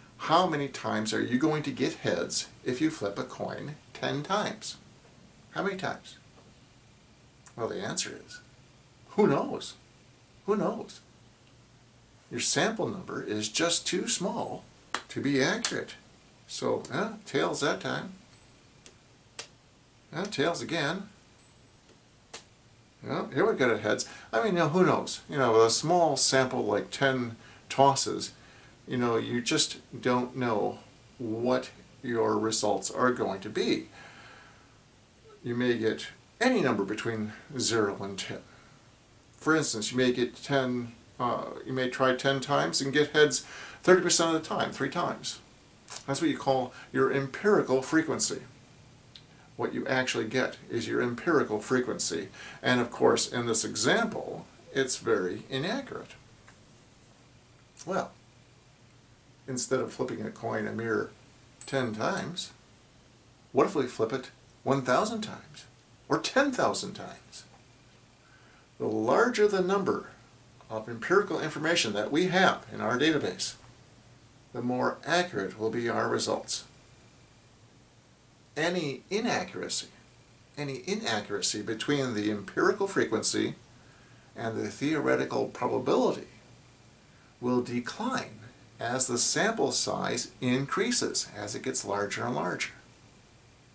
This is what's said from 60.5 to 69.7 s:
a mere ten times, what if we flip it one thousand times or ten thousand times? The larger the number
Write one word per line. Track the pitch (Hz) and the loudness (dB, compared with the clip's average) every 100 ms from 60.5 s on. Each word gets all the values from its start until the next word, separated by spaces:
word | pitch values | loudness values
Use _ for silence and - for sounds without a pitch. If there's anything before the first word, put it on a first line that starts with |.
| 113 104 | -4 -4
a | |
mere | 107 113 107 - - - - - - - | -4 0 0 -2 -10 -20 -20 -20 -16 -4
ten | 139 120 | -2 -2
times, | 107 143 190 - 180 - - - - - - - - - - - | -2 -2 -2 -6 -8 -10 -14 -20 -20 -20 -20 -20 -20 -20 -20 0
what | 123 170 | 4 4
if | 160 | 4
we | 123 | 0
flip | - 110 | 0 0
it | 131 - - - - | -2 -8 -18 -20 -6
one | 123 135 | 0 2
thousand | 127 135 214 226 | 4 2 2 -2
times | - - - - - - - - - | -8 -10 -16 -20 -20 -20 -20 -12 -2
or | 160 | -2
ten | - 262 285 | 2 2 2
thousand | 254 117 98 - | 2 0 0 -6
times? | - - - - - - - - - - - - - - - - - - - | -10 -14 -16 -18 -20 -20 -20 -20 -20 -20 -20 -20 -20 -20 -20 -20 -20 -20 -6
The | 117 | -2
larger | 110 110 180 240 226 208 | 0 2 4 4 6 4
the | 196 | 4
number | 180 | 2